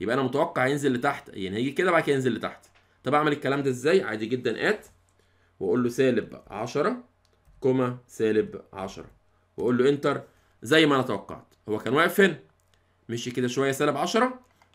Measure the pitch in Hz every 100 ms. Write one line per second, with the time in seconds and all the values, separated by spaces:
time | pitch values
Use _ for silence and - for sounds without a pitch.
0 | 95 131 127 139 170 143 127 143 143 123
1 | 139 131 - - 92 101 131 160 180 170
2 | 151 139 127 117 90 - _ _ _ _
3 | 131 147 151 147 135 139 135 123 139 185
4 | 113 107 110 127 120 110 170 107 - _
5 | _ _ _ _ _ - 92 123 120 120
6 | 131 110 - - - 101 123 143 175 247
7 | - _ _ _ _ _ 131 131 123 123
8 | - - 110 107 98 98 - 98 98 -
9 | - - _ _ _ - 110 123 131 143
10 | 143 131 - _ _ _ 113 156 156 135
11 | 127 98 - 76 - _ - 107 117 135
12 | 175 180 196 147 - _ _ _ _ _
13 | - 117 123 120 123 127 135 135 151 139
14 | 175 220 254 254 - _ _